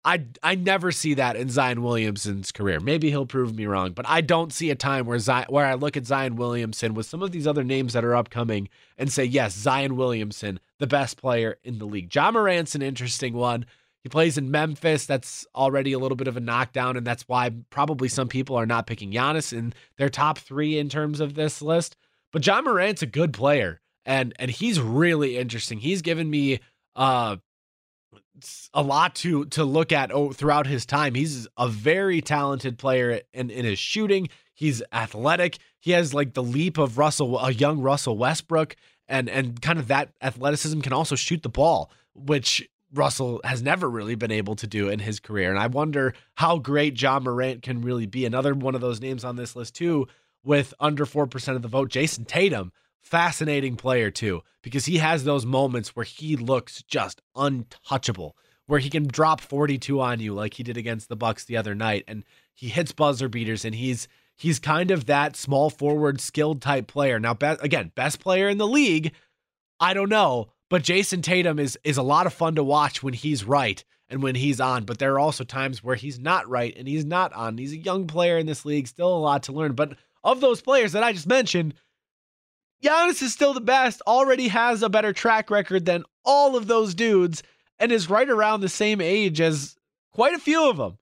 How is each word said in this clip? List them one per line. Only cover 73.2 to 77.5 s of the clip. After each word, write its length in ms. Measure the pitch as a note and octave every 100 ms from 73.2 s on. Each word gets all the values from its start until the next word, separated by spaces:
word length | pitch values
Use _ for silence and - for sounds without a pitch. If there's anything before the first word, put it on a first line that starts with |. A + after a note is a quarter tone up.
| D3+ C#3+ G2+
right 380 | C#3+ A#2+ G2+ - _ _
and 140 | C3+
when 100 | C3+
he's 260 | B2+ C#3 B2+
on, 240 | C3 B2+
but 140 | G#2+ A2+
there 160 | C3+
are 60 | C3+
also 240 | D3+ -
times 400 | B2 C3+ C3+ B2+
where 120 | A#2+ B2+
he's 220 | C#3+ B2
not 320 | C#3+ F3+ A#2
right 260 | B2 A#2+ -
and 120 | C3
he's 180 | D3+ D3
not 280 | F3+ F#3
on. 260 | G2+ A2+